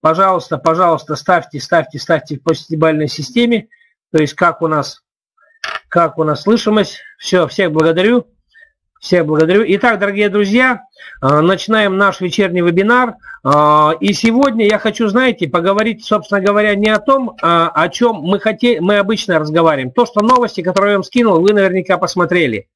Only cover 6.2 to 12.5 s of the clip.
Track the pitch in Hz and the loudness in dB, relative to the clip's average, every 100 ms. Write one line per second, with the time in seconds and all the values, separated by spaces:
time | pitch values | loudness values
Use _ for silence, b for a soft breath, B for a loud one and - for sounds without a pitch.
6.2 | 156 143 - 226 220 214 190 - - _ | -4 -2 0 0 2 0 -2 -6 -20 _
7.2 | - 185 156 - 185 156 160 165 202 247 | -2 0 0 -2 -2 0 0 2 2 0
8.2 | - _ _ b b _ _ _ - 180 | -2 _ _ b b _ _ _ -2 0
9.2 | 156 156 160 196 214 196 247 214 202 196 | 0 0 2 2 2 0 0 0 -2 -2
10.2 | 208 196 202 220 262 247 - B B B | -2 0 0 2 0 -2 -10 B B B
11.2 | 135 147 165 190 - 220 202 190 196 185 | 0 2 2 0 0 0 0 2 0 0
12.2 | 185 - 196 | -6 -2 -2